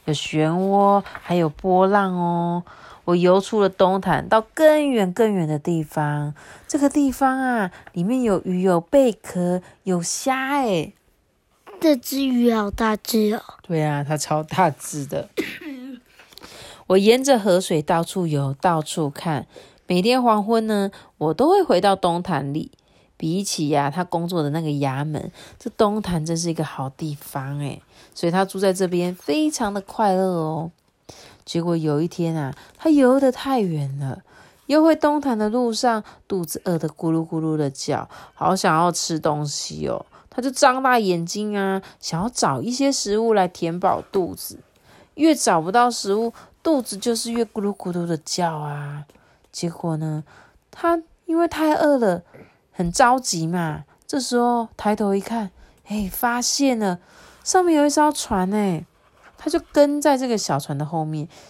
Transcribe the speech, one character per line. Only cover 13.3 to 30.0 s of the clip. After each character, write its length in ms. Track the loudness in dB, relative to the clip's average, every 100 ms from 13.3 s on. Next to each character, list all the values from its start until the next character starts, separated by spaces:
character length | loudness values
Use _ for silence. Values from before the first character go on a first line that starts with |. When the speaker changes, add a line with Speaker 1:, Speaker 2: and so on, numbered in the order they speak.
| -2
Speaker 2:
哦。 60 | -8 -18
Speaker 1:
对 220 | -4 -2
啊， 200 | 0 -2 -2
它 100 | -4
超 260 | -2 -2
大 260 | -2 2 2
只 380 | 0 -10 -10 -6
的。 220 | -6 -8 -8 -8 -8 -14 -14 -16 -18 _
<coughs> 760 | _ -20 -20 -20 -20 -20 -14 0
我 100 | 2
沿 240 | 6 4
着 160 | 4 2
河 220 | 4 2
水 200 | 2 -2
到 220 | 0 0
处 240 | 0 -2 -2
游， 260 | -2 -2 -2
到 220 | 0 0
处 260 | -2 -4 -4
看。 380 | -4 -6 -6 -6 -16 -20 _ -4
每 160 | 0
天 180 | 2 2
黄 240 | 4 2
昏 220 | 2 0 0
呢， 240 | 0 -2 -6 -20 -4
我 140 | -2
都 180 | 2 4
会 120 | 4
回 180 | 4 4
到 140 | 4
东 260 | 2 0 0
潭 320 | -2 -4 -2
里。 200 | -6 -8 _ _ _ _ -8
比 280 | -4 -4
起 240 | -4 -4 0
呀， 220 | 0 0
他 120 | -2
工 240 | -4 -4 -2
作 160 | -2
的 60 | -2
那 140 | -2
个 60 | -2
衙 360 | -2 -2 -2
门， 260 | -4 -6 -8 -14 -20 -14
这 100 | -8 0
东 240 | 0 0
潭 240 | -4 -4
真 100 | -2
是 140 | -4 -4
一 60 |
个 100 | -4
好 240 | -6 -6 -10
地 260 | -8 -10 -10
方 380 | -10 -10 -8 -8
欸。 240 | -8 -10 _ _ -20
所 120 | -6 -2
以 60 |
他 140 | 0 0
住 120 | 0
在 140 | 0
这 160 | 0 0
边， 260 | 0 -2
非 360 | -4 -4 0 0
常 240 | -2 -4
的 40 | -6
快 320 | -8 -2